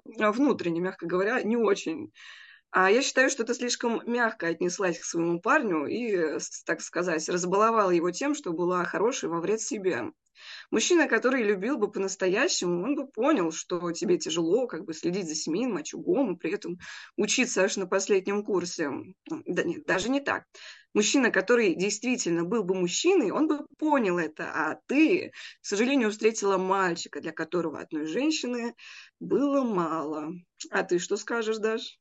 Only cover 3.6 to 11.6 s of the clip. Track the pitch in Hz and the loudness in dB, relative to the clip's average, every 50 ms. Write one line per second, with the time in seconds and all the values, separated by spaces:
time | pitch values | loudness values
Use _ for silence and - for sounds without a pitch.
3.6 | 226 247 240 - - 240 226 214 - 226 240 240 240 220 226 - 175 165 165 - | -2 -2 -2 -2 0 0 0 -2 -2 -2 0 0 0 0 0 -2 -2 -2 -2 0
4.6 | 175 180 180 - 202 180 170 - - - - 170 165 170 170 170 - 226 277 311 | -2 -2 -2 0 0 0 0 -2 -6 -6 -4 -2 0 0 0 0 0 2 2 2
5.6 | 262 214 175 156 143 - - 214 247 233 202 175 165 151 147 - - - - - | 2 0 0 -2 -2 -2 -4 -4 -2 -2 0 0 0 0 -2 -4 -6 -8 -12 -10
6.6 | - - 165 - - - - 175 180 180 165 156 156 - 175 180 180 180 185 196 | -6 -6 -6 -6 -6 -6 -4 -4 -2 0 -2 -2 -2 -2 -2 -2 0 0 2 4
7.6 | 214 226 226 226 208 185 180 170 160 180 175 - 269 285 294 294 - 185 170 160 | 4 4 4 4 4 4 4 2 2 0 -2 -2 -2 -2 -2 -4 -4 -6 -4 -2
8.6 | 175 175 180 180 175 - - 170 185 233 269 - - 160 165 165 165 180 214 220 | 0 0 0 0 -2 -2 0 0 0 0 0 -2 -4 -4 -4 -2 -2 -2 -2 -2
9.6 | - - - 214 190 185 147 120 113 - - _ _ _ _ _ - - - - | -2 -6 -6 -2 -2 0 0 0 -4 -6 -8 _ _ _ _ _ -20 -18 -18 -18
10.6 | - - - 214 220 - 359 339 294 - - 220 214 247 262 262 226 202 214 185 | -8 -2 0 0 2 4 4 4 6 4 2 2 4 2 2 4 2 2 2 2